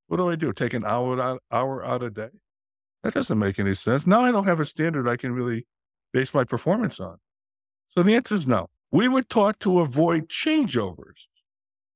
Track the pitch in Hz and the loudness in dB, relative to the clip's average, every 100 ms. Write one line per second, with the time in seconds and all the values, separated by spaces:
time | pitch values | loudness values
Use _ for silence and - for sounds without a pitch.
0 | _ 170 180 165 151 - 160 123 104 117 | _ -2 0 -2 -4 -2 -2 -2 -2 -2
1 | 127 127 127 127 - 117 135 131 120 123 | 0 -2 -4 -6 -4 -2 -2 -4 -4 -4
2 | 123 104 110 202 _ _ _ _ _ _ | -6 -8 -12 -14 _ _ _ _ _ _
3 | 220 - 254 110 101 98 98 95 - 120 | -4 -4 -2 0 0 0 0 0 0 0
4 | 175 214 247 220 190 165 147 - 160 156 | 4 4 4 2 0 0 -2 -2 -2 -2
5 | 120 120 127 123 123 117 - _ _ _ | -2 -2 -4 -4 -4 -4 -8 _ _ _
6 | _ 131 131 143 123 123 156 214 208 - | _ -2 0 0 0 0 0 0 -2 -6
7 | 92 90 _ _ _ _ _ _ _ - | -12 -16 _ _ _ _ _ _ _ 2
8 | 180 233 254 208 131 107 87 _ _ 151 | 4 4 2 -2 2 0 0 _ _ 2
9 | 247 262 247 233 202 214 208 180 156 127 | 4 2 0 2 2 2 2 2 2 2
10 | 170 170 156 - 311 311 220 123 98 82 | 2 2 -2 -4 0 0 0 -2 -4 -6
11 | - - _ _ _ _ _ _ _ | -18 -20 _ _ _ _ _ _ _